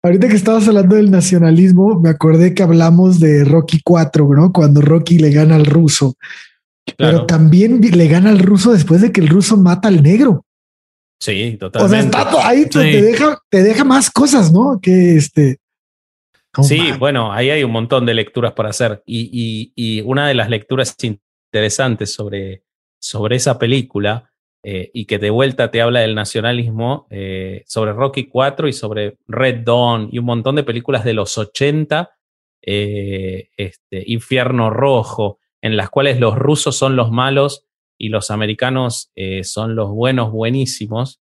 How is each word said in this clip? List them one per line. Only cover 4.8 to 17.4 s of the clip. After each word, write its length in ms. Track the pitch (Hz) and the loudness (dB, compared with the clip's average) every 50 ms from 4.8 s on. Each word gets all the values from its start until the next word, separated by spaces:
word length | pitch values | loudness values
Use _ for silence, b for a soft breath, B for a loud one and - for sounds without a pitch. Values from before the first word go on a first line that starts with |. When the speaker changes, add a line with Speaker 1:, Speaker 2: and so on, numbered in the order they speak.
Speaker 1:
Rocky 380 | 147 147 160 165 165 - 175 165 | 4 4 4 2 2 2 2 4
le 120 | 156 147 | 4 4
gana 240 | 143 151 156 160 160 | 4 4 4 4 4
al 100 | 156 147 | 4 4
ruso. 480 | 143 147 170 165 147 - - 143 131 123 B B B B B B B B B _ _ _ _ _ - - | 4 4 4 4 2 2 2 0 -2 -2 B B B B B B B B B _ _ _ _ _ -18 -6
Speaker 2:
Claro. 0 | |
Speaker 1:
Pero 300 | - - 156 165 160 - | -2 0 2 2 2 2
también 540 | - 170 160 160 156 160 180 208 226 254 240 | 2 2 4 6 6 6 6 4 4 4 4
vi-, 100 | 202 233 | 4 4
le 180 | 170 175 165 147 | 4 4 4 4
gana 220 | 156 175 185 214 | 4 4 4 4
al 80 | 214 190 | 4 4
ruso 320 | 185 190 208 185 190 240 | 4 4 2 4 4 4
después 300 | 233 185 147 - 160 180 | 4 2 2 2 4 4
de 100 | 214 233 | 4 2
que 80 | - 311 | 2 2
el 80 | - 147 | 2 4
ruso 280 | 160 202 196 - 226 202 | 4 2 2 2 4 4
mata 280 | 185 175 175 185 202 214 | 4 4 2 0 0 2
al 140 | 190 160 | 4 4
negro. 440 | 139 151 190 226 294 254 180 139 _ _ _ _ _ _ _ _ _ _ _ _ _ _ _ _ | 4 4 4 4 4 2 2 0 _ _ _ _ _ _ _ _ _ _ _ _ _ _ _ _
Speaker 2:
Sí, 240 | - 110 101 95 110 | -8 -8 -6 -6 -6
Speaker 1:
O 60 | 120 | -6
sea, 80 | 110 101 | -8 -10
Speaker 2:
totalmente. 580 | 98 92 - - 208 190 208 220 202 131 - | -12 -8 -2 0 2 2 2 2 2 0 0
Speaker 1:
está 140 | - - 269 | -2 -2 -2
to-, 100 | 320 294 | -2 0
ahí 200 | - 220 247 277 311 | 0 2 2 2 2
te, 180 | - - 294 | 2 2 2
Speaker 3:
Sí. 100 | 254 254 | 2 4
Speaker 1:
te 100 | 240 208 | 4 4
deja, 360 | 202 226 233 226 294 302 294 - _ _ | 4 2 2 2 0 -2 -2 -4 _ _
te 120 | - 190 | 0 2
deja 220 | 185 214 220 269 285 | 2 2 2 0 2
más 260 | 262 254 269 262 - | 2 2 2 0 -2
cosas, 400 | _ - 277 277 277 262 185 156 | _ 0 0 2 2 2 4 4
¿no? 280 | 160 190 247 285 262 185 | 4 4 2 0 -2 -2
Que 340 | - 185 185 185 180 175 165 | 0 2 2 4 4 4 4
este, 420 | 151 143 - _ 156 147 135 131 _ _ _ _ _ _ _ _ _ _ _ _ _ _ _ _ _ _ _ - | 2 0 0 _ 0 0 0 0 _ _ _ _ _ _ _ _ _ _ _ _ _ _ _ _ _ _ _ -2
no 80 | - 139 | -2 0
Speaker 2:
Sí, 140 | 139 147 160 | 0 0 0
Speaker 1:
mames. 200 | 170 156 131 135 | -2 -4 -4 -2
Speaker 2:
bueno, 340 | 127 143 139 123 113 107 | -4 -2 -2 -2 -6 -4
ahí 180 | 101 113 | -4 -4